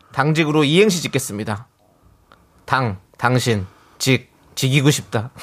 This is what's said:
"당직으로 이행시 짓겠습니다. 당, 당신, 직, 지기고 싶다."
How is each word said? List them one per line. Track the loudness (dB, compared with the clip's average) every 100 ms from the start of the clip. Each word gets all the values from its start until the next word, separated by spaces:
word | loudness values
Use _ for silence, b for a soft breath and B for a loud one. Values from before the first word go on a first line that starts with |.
| _
"당직으로 | -2 0 2 2 2
이행시 | 4 4 4 2
짓겠습니다. | -2 -4 -4 -8 -6 -8 -10 _ _ _ _ _ _ _ _ _ -4
당, | -2 -2 -6 _ -4
당신, | 0 0 0 -2 -4 -14 _ -6
직, | 0 0 -2 _ _
지기고 | -6 0 2 2
싶다." | 0 -2 -8 -8 -12